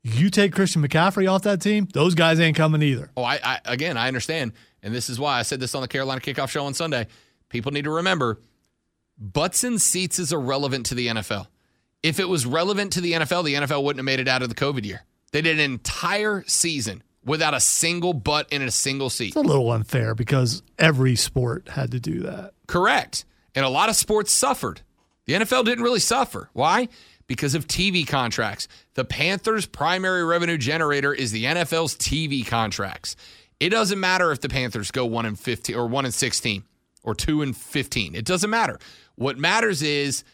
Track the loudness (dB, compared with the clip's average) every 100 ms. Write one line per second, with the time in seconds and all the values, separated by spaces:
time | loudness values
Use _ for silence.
0 | 0 2 4 4 2 4 2 2 2 4
1 | 2 2 2 2 2 0 2 0 0 2
2 | 4 6 6 6 4 4 4 4 2 0
3 | -4 -4 -2 0 -2 -4 -2 -2 0 0
4 | 0 -2 -2 -2 -4 -6 _ _ -8 -6
5 | -6 -4 0 0 -2 -4 -4 -6 -4 -4
6 | -2 -4 -4 -4 -4 -2 -4 -4 -2 -2
7 | -4 -12 _ _ _ -6 -4 -4 -2 0
8 | 0 2 0 -2 _ _ _ _ _ _
9 | _ _ -4 0 0 0 0 0 0 0
10 | -2 -2 -2 -2 0 0 0 -2 -2 -2
11 | 0 -2 -2 -6 -6 _ _ _ _ _
12 | -2 0 0 0 2 0 2 0 -2 -2
13 | 0 0 0 0 0 0 0 0 0 -2
14 | -2 0 0 0 0 -2 -2 -2 -6 -10
15 | _ _ _ -2 0 2 0 -2 -8 -4
16 | -2 0 0 -2 -2 0 0 -2 -4 -8
17 | _ _ -4 0 2 2 2 2 0 0
18 | 0 0 0 -2 0 -4 -2 0 -2 -2
19 | -2 -2 -2 0 2 4 2 0 0 -2
20 | 0 -2 0 2 2 -2 _ 2 4 4
21 | 2 2 0 0 -2 -4 -6 -6 -4 -4
22 | -4 -6 -6 -10 -16 _ -4 0 2 2
23 | -2 -10 -10 _ _ -2 0 2 2 2
24 | 2 0 2 2 2 0 -4 -8 -18 _
25 | _ _ -2 0 2 2 2 2 2 2
26 | 2 0 0 -4 -10 0 2 2 0 -8
27 | -20 _ _ -4 -2 -2 -2 0 2 0
28 | 0 0 0 -2 -4 -4 -12 -14 _ -6
29 | -4 0 0 0 0 -2 -4 -2 0 0
30 | 0 0 2 2 2 0 0 0 2 2
31 | 0 -2 -4 -2 0 0 0 0 -2 -2
32 | -2 -2 -2 -4 -2 -2 -2 -4 -6 -8
33 | -12 -12 -18 -20 _ _ 0 2 2 0
34 | 2 2 2 0 -2 -2 -2 -4 -6 -4
35 | -2 -2 -4 -4 -6 -4 -4 -4 -2 -2
36 | -2 -2 -2 -2 -2 -4 -8 _ _ _
37 | -6 -4 0 0 0 -6 -4 -4 -2 -4
38 | -4 -6 -2 -2 0 2 0 -2 -16 -20
39 | _ -4 -4 0 2 2 2 0 0 0
40 | -2 -4 -8